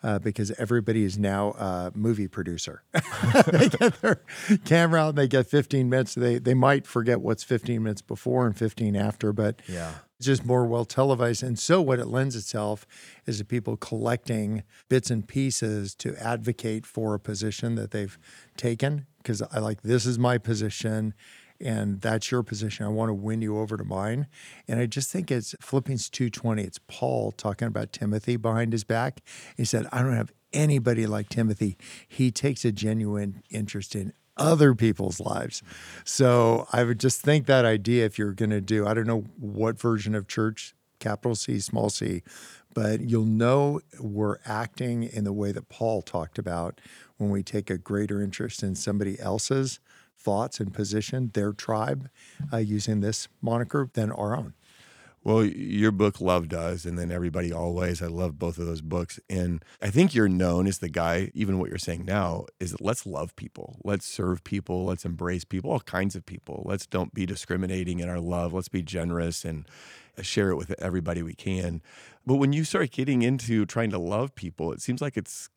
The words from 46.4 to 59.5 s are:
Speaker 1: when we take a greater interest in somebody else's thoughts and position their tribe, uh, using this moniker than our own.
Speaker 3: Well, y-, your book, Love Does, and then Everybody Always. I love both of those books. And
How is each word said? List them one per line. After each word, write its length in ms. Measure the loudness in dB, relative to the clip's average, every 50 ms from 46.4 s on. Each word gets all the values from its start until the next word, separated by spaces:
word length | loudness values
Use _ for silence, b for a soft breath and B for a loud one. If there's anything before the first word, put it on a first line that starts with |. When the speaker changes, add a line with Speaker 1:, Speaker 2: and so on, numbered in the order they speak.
| -6 -4 -4 -4 -4 -6 -8 _ B B B B B B B _
Speaker 1:
when 120 | -2 -2
we 120 | 0 -2 -4
take 260 | -2 -4 -4 -2 -2
a 80 | -6 -6
greater 440 | -4 -4 -2 -2 -2 -2 -2 -2 -4
interest 400 | -4 -4 -6 -8 -8 -6 -6 -4
in 120 | -4 -4
somebody 420 | -4 -4 -2 -2 -2 -2 -2 -4 -4
else's 640 | -4 -2 -2 -2 0 0 0 0 0 -2 -4 -10 b b b b b b b _ -2 0
thoughts 320 | 0 0 0 -2 -4 -6
and 140 | -6 -6 -2
position 560 | -4 -4 -2 0 -2 -2 -2 -4 -4 -4 -2 -2
their 200 | 0 0 0 -2
tribe, 560 | -4 -4 -2 0 0 0 -2 -2 -4 -6 -12 B B B B B B -8 -4 -2
uh, 60 | -2
using 420 | 0 0 0 -2 0 0 0 0
this 280 | 0 0 -2 -4 -6 -10 _ _
moniker 480 | -4 -2 0 0 -2 0 -2 -2 -2 -2 _
than 180 | -2 -2 -2 -2
our 240 | -2 -2 -2 -2
own. 160 | -2 -4 -8 -12 B B B B B B B B B B B B B _
Speaker 3:
Well, 140 | 4 4 6
y-, 160 | 6 4 2
your 340 | -2 -6 -4 0 4 4 4
book, 300 | 6 6 4 4 4 2
Love 280 | 2 4 4 4 2 0
Does, 360 | -4 -4 -2 -2 -4 -4 -6
and 140 | -6 -4 -4
then 120 | -4 -2
Everybody 400 | -2 -2 -2 -2 -2 -2 -2 -2
Always. 520 | -2 -2 -2 -2 -2 0 0 -2 -2 -2 -4
I 40 | -6
love 300 | -4 -2 -2 -2 -2 -2
both 200 | -4 -4 -4 -4
of 80 | -4
those 160 | -6 -6 -6 -6
books. 360 | -4 -4 -4 -4 -4 -8 -16 _ _
And 340 | -2 0 0 0